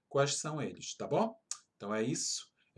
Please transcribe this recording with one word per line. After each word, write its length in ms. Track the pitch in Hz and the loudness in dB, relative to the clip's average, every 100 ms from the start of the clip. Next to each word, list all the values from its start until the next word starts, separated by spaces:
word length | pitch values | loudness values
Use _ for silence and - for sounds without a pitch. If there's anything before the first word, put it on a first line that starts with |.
| - | 0
quais 280 | 139 139 - | 2 4 2
são 260 | 156 156 | -2 -2
eles, 340 | 117 - - - | -4 -6 -10 -6
tá 120 | 98 | 0
bom? 280 | 160 226 - - - _ - | 2 2 -2 -12 -14 _ -10
Então 180 | 101 | -2
é 100 | 107 | 0
isso, 460 | 123 165 - - - _ _ | 0 0 -2 -4 -8 _ _